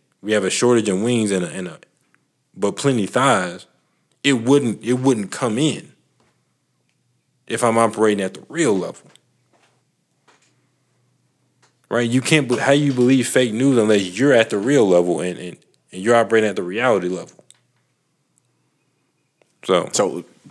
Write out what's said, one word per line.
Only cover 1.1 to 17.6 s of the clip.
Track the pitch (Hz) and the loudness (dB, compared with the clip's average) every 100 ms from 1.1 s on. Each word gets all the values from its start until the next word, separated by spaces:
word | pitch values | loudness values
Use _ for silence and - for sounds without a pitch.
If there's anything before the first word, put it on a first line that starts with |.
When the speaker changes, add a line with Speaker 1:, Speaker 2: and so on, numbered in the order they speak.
| 120 107 | 0 0
Speaker 1:
and | 95 | -2
a, | 87 | -4
and | 80 90 | -8 -12
a, | 78 - _ _ _ _ _ _ - | -14 -20 _ _ _ _ _ _ -6
but | 101 98 | -6 -2
plenty | 143 123 95 | -2 0 -2
thighs, | 123 135 107 90 90 - _ _ _ _ _ | 0 0 0 -2 -10 -18 _ _ _ _ _
it | 139 | -2
wouldn't, | 131 113 143 117 104 | 0 2 2 2 -4
it | - | -4
wouldn't | 127 131 117 98 | -2 0 0 -4
come | - 123 110 | -6 -4 -2
in | 151 107 - _ _ _ _ _ _ _ _ _ _ _ _ _ _ _ - | -2 -4 -10 _ _ _ _ _ _ _ _ _ _ _ _ _ _ _ -8
if | 113 | -2
I'm | 120 113 | 0 2
operating | 113 107 110 104 | 2 2 0 2
at | 95 - | -2 -8
the | - | -10
real | 156 151 98 | -2 0 0
level. | 85 - - _ _ _ _ _ _ _ _ _ _ _ _ _ _ _ _ _ _ _ _ _ _ _ _ _ _ _ - | -2 -10 -20 _ _ _ _ _ _ _ _ _ _ _ _ _ _ _ _ _ _ _ _ _ _ _ _ _ _ _ -6
Right? | 113 120 | -4 0
You | 127 | 0
can't | 131 156 127 | 2 2 2
be-, | 120 | 0
how | - | 2
you | 143 147 | 2 2
believe | 127 123 135 120 | 2 4 2 2
fake | 131 127 | 0 0
news | 107 135 123 | 0 2 2
unless | 107 107 92 92 | 4 2 0 0
you're | 143 | 2
at | 123 110 | 4 2
the | 104 | 0
real | 110 143 104 | 0 2 4
level | 87 87 80 | 4 2 -2
and, | 90 87 | -4 -8
and, | 87 - _ _ _ | -12 -16 _ _ _
and | 92 | -8
you're | 101 117 | 0 2
operating | 113 113 107 | 2 2 0
at | 95 | -2
the | |
reality | 90 101 127 104 90 | -6 -4 0 0 -2
level. | 90 85 _ _ _ | -6 -10 _ _ _